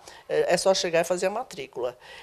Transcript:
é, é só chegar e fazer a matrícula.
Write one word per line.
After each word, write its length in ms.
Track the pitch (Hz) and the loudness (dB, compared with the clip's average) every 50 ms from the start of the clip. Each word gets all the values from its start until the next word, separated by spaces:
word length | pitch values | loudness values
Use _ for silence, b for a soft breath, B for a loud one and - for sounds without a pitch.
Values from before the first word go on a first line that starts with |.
| B B B B B | B B B B B
é, 260 | - 156 156 156 - 175 | -2 0 2 2 4 2
é 20 | |
só 200 | 170 - 190 190 | 4 4 2 2
chegar 260 | 190 - 180 165 165 | 2 0 2 2 2
e 20 | 170 | 2
fazer 220 | - 185 180 180 | 2 0 -2 -2
a 40 | 185 | -2
matrícula. 640 | 208 226 254 - - - 135 123 - 139 120 123 120 B B B B B | -2 -4 -8 -10 -12 -12 -12 -10 -6 -6 -6 -6 -6 B B B B B